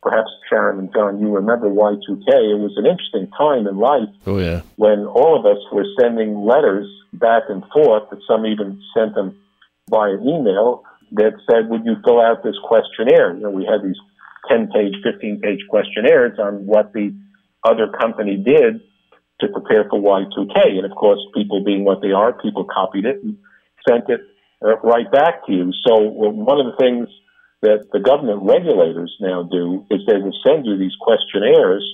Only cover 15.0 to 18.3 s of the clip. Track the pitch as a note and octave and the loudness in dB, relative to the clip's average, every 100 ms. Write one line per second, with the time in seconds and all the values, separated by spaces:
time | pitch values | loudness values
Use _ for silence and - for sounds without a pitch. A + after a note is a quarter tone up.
15 | A#2 G#2 A2 G2+ G2+ G2 - G#2+ G2 - | -6 -6 -8 -6 -6 -6 -2 -2 -2 -2
16 | A#2+ D#3 A#2+ G#2+ G2+ G2+ G2 G#2+ G#2 A2 | 4 4 4 0 -6 -4 0 2 2 -4
17 | G#2 G2 - _ _ _ A2+ A2+ G#2+ - | -6 -8 -20 _ _ _ 0 0 0 -2
18 | A#2 A2 G#2 | -4 -2 -4